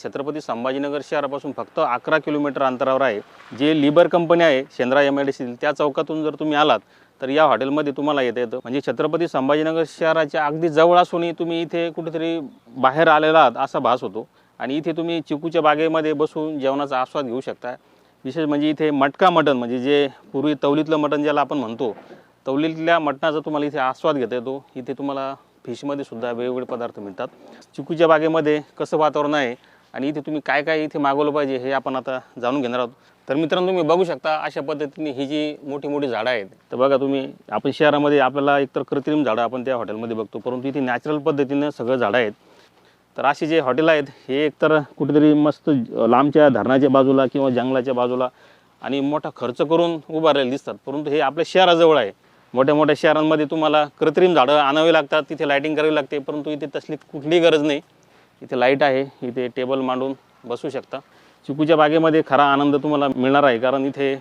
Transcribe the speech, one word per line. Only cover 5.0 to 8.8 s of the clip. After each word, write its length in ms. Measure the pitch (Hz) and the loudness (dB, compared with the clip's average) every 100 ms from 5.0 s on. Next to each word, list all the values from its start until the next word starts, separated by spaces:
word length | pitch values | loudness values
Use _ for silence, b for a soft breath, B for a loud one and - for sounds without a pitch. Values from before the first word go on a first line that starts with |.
एमआयडीसी, 500 | 143 139 139 - 127 | 2 2 -2 -4 -8
त्या 180 | 120 147 | -4 -4
चौकातून 520 | 143 151 139 - 156 | -2 -2 -2 -4 -4
जर 120 | 156 147 | -4 -4
तुम्ही 160 | 151 147 | -2 2
आलात 240 | 151 110 - b b _ | 4 2 -2 b b _
तर 80 | 131 | -2
या 140 | 143 | 2
हॉटेलमध्ये 480 | 151 113 135 147 147 135 | 4 4 2 0 -2 -2
तुम्हाला 260 | 143 143 | -2 0
येता 180 | 123 113 | 0 -2
येतं. 200 | 120 127 | -4 -6
म्हणजे 160 | 120 135 | -6 -6